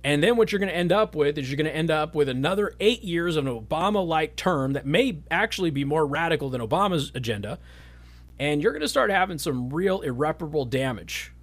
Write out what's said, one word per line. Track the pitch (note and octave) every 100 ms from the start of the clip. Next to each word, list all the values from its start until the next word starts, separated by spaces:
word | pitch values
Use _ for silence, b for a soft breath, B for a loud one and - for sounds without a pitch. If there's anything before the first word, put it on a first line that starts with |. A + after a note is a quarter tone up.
And | C#3+ D3
then | F3+ A#3+
what | G#3+
you're | G3+
gonna | G3
end | E3+ F3
up | G3 G#3+
with | D3+ D3 D3+
is | B2+
you're | C#3+
gonna | D#3
end | D3 D#3+
up | D#3 D#3 D#3
with | C#3
another | B2+ C#3+ G3 G3+ -
eight | G3+ A#3+
years | F#3+ E3+ E3+ D#3
of | C3+
an |
Obama-like | A#2 G#2+ D#3+ F#3+ G#3 F3 D#3 D3+ -
term | F#3 D#3 C3
that | C#3 C3+
may | E3+ C4 D#3+ -
actually | E3+ A3 - F3
be | C#3
more | C#3 D3+ D3+
radical | D3+ E3+ D#3 C#3
than | B2+
Obama's | A2+ F3 G3+ E3+ B2+
agenda. | C3 A#2+ G2+ G#2 E3 B B B B B B B -
And | C#3+ D3
you're | F#3
gonna | C#4+ D3
start | C#4+ A3
having | G3 F#3+ D#3+
some | C#3 B2+ B2
real | D3+ F#3+ F#3+
irreparable | - B2 D3+ D3+ D#3 D3+
damage. | B2+ C3 C3 A2 - - - -